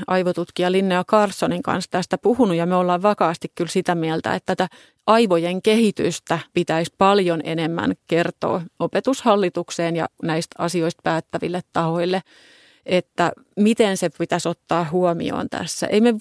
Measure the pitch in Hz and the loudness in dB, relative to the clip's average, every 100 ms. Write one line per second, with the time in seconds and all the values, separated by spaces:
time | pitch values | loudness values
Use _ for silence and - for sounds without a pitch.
0 | - 185 180 175 170 - 180 190 196 180 | -2 0 0 -2 -4 -2 0 2 2 0
1 | 180 220 202 - - 262 - 190 - 185 | 2 2 2 0 -2 -2 -2 -4 -2 -4
2 | 175 190 - 247 214 170 170 180 180 180 | -2 0 0 2 2 2 2 2 2 2
3 | 208 202 170 170 - - 170 190 180 170 | 0 0 -2 -2 -8 -6 -4 -2 0 -2
4 | 160 160 - 185 - 185 185 - _ _ | -2 -2 -2 -4 -2 -2 -2 -6 _ _
5 | - 226 226 170 170 185 214 220 214 - | 2 4 4 2 0 0 2 4 4 2
6 | 175 - - 165 - 175 170 160 170 - | -2 -4 -4 -6 -2 -4 0 -2 -2 2
7 | 190 202 175 165 - 160 165 170 - - | 4 4 2 -2 -4 -4 -2 -2 -4 -4
8 | - 165 170 - - 180 170 - 165 196 | -2 0 0 -2 -4 -2 -6 -6 -4 -2
9 | 254 269 247 208 180 175 170 - 170 165 | -2 0 2 2 2 -4 -6 -4 -2 -2
10 | - - 170 160 - - 170 175 165 - | -4 -6 -4 -4 -4 -6 -4 -2 -2 -2
11 | 175 165 - 165 165 180 - 170 165 170 | -2 -2 -4 -8 -6 -6 -6 -2 -2 -2
12 | 175 185 - _ _ _ _ _ - 180 | -2 -4 -6 _ _ _ _ _ -2 -2
13 | - - 170 - _ - 208 233 214 190 | -2 -2 -2 -2 _ 0 2 4 2 2
14 | 170 - 170 170 170 170 - 170 160 180 | -2 -4 -4 -2 -2 -6 -2 -2 0 0
15 | 175 170 - - - - 170 - - 214 | 0 0 -4 -4 -6 -6 -8 -6 -2 2
16 | 240 220 | 2 4